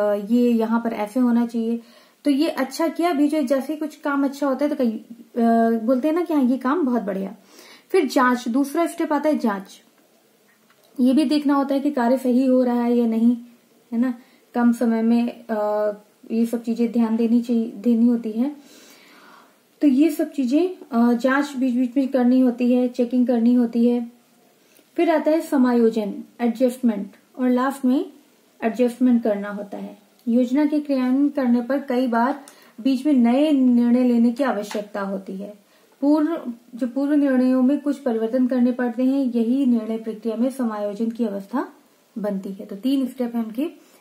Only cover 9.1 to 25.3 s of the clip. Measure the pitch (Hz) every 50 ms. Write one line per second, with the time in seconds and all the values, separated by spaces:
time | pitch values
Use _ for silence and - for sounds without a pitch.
9.1 | 302 285 294 311 294 233 - 220 196 190 190 - - - _ _ _ _ _ _
10.1 | _ _ _ _ _ _ _ _ _ _ _ _ _ _ _ _ _ - 247 262
11.1 | 254 302 320 247 302 294 277 277 285 277 269 277 277 269 277 294 285 254 233 233
12.1 | 269 254 - 247 240 254 269 254 254 254 254 247 240 240 240 240 240 240 240 226
13.1 | 226 226 233 240 247 233 - - - _ _ _ _ _ _ - 233 226 254 262
14.1 | 240 - - _ _ _ _ _ - 240 240 240 233 - 247 226 226 226 226 226
15.1 | 233 240 240 240 - - - - 226 214 208 208 214 208 214 208 202 196 - _
16.1 | _ _ - - 226 226 233 233 247 233 - 240 226 240 240 226 - 233 226 220
17.1 | 226 226 233 220 233 240 233 254 240 226 226 240 - 202 196 240 233 226 233 247
18.1 | 240 226 226 220 214 226 262 294 294 - - - - - - - - - - -
19.1 | - - - - - - - _ _ _ _ _ _ - 302 285 247 269 311 330
20.1 | 302 - 311 311 - 285 262 233 277 311 359 370 370 - - - 254 233 240 240
21.1 | 240 233 - 262 262 285 285 285 277 247 269 262 240 247 262 240 - 277 262 254
22.1 | 269 254 247 240 254 254 254 247 240 247 247 240 254 247 254 247 247 - 240 240
23.1 | 254 254 247 254 247 226 226 240 247 247 233 226 233 233 233 240 240 240 233 -
24.1 | - _ _ _ _ _ _ _ _ _ _ _ _ _ _ _ - - 339 330
25.1 | 320 302 302 302